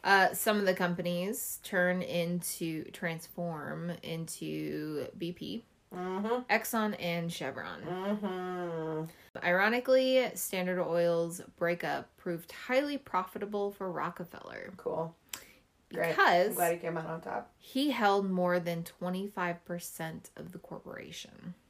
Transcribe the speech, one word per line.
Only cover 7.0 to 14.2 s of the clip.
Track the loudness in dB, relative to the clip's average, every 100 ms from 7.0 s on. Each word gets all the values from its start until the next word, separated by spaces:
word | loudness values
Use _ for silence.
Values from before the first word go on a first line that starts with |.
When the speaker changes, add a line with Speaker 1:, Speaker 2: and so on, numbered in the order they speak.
Speaker 1:
and | -2 -2 -2
Chevron. | -4 -6 -6 -8 -8
Speaker 2:
Mm-hmm. | -6 -4 -2 -2 -2 -4 -4 -4 -4 -4 -2 -4 -6 -10 -16 -4 2
Speaker 1:
Ironically, | 4 4 2 6 6 8 4 4
Standard | -2 -4 0 0 0
Oil's | 2 4 4 4 0 -4 -12 -2
breakup | 0 0 -2 -4 -6 _
proved | -4 -4 -6
highly | -14 2 2 2 -4
profitable | -2 -2 -2 -6 -4 -2 -2
for | -2 -4
Rockefeller. | -2 -4 -6